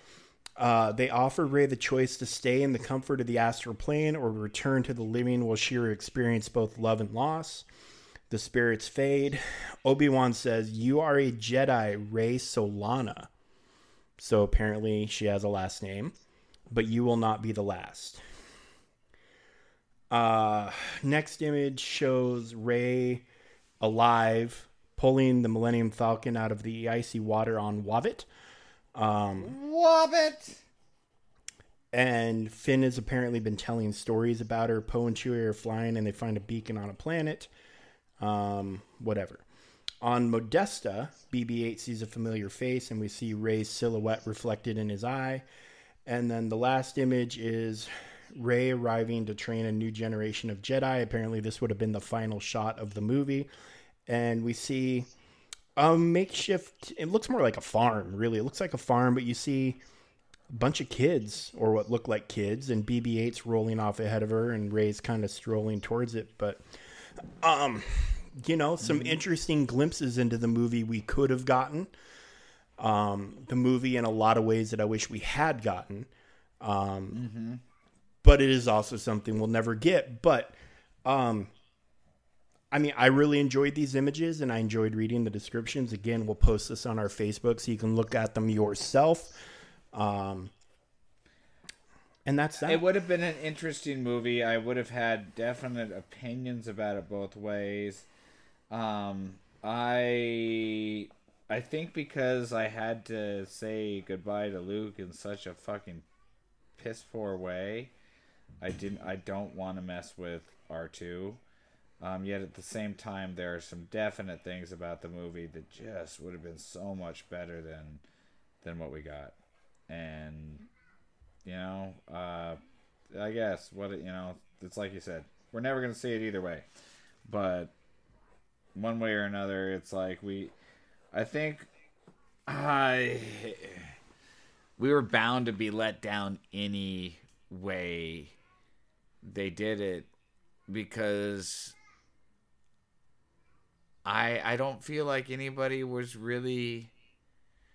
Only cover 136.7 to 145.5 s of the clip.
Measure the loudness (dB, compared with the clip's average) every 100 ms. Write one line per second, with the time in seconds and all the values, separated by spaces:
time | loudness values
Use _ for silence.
136.7 | -4 -4 -6 -8 -12 _ _ -20 -12 -6
137.7 | -6 -4 -6 -8 -10 -14 -20 _ _ _
138.7 | _ _ _ _ _ -14 -6 -6 -4 -4
139.7 | -2 -4 -6 -10 _ _ _ _ _ -12
140.7 | -10 -8 -4 -2 -2 -2 -4 -8 -10 -12
141.7 | -18 _ _ _ _ _ _ _ _ _
142.7 | _ _ _ _ _ _ _ _ _ _
143.7 | _ _ _ -2 0 2 0 -2 -2 -2
144.7 | -6 -8 -4 -2 -2 -4 -8 -8